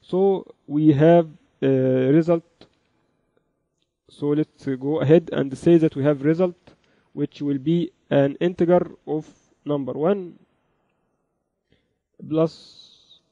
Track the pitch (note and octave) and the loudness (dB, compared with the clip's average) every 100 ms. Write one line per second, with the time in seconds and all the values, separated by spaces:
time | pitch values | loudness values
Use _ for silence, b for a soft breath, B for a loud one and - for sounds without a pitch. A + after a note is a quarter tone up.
0 | _ F3+ G3 F#3+ - - - D3 D#3 C#3 | _ -2 0 -2 -8 -20 -8 2 2 4
1 | D#3 E3+ D#3+ D3 _ _ C3+ C3+ C3 C3 | 6 6 2 -10 _ _ 0 2 2 0
2 | C3 D#3 E3 E3+ _ _ - _ _ _ | 2 2 2 -2 _ _ -20 _ _ _
3 | _ _ _ _ _ _ _ _ _ _ | _ _ _ _ _ _ _ _ _ _
4 | _ - D3 D3 D#3 _ - C3 C3+ D#3 | _ -8 -4 -2 -4 _ -10 -8 -6 -4
5 | C3+ E3+ D#3+ D3 C#3 C3 E3+ E3+ D#3 C#3+ | 4 2 2 -6 -6 -2 2 4 2 0
6 | C#3 C#3+ C#3+ E3 F#3 F3 _ _ _ _ | -2 0 -2 0 -2 -4 _ _ _ _
7 | _ - D3 - C#3+ C#3 C3+ E3+ E3+ _ | _ -8 -8 -6 -6 -4 -2 -2 -4 _
8 | _ C#3 C#3 - F3 F#3 E3+ F3+ E3+ - | _ 0 0 -2 -6 -2 0 2 0 -12
9 | - D3+ D3 _ _ _ D3 D3 B2+ C3+ | -8 -8 -8 _ _ _ -6 -6 -6 -4
10 | D#3+ G3+ F3 - _ _ _ _ _ _ | -2 -2 -6 -20 _ _ _ _ _ _
11 | _ _ _ _ _ _ _ _ _ _ | _ _ _ _ _ _ _ _ _ _
12 | _ _ C3+ D#3 D#3+ - - - - _ | _ _ -6 -2 -2 -4 -20 -20 -20 _
13 | _ _ _ | _ _ _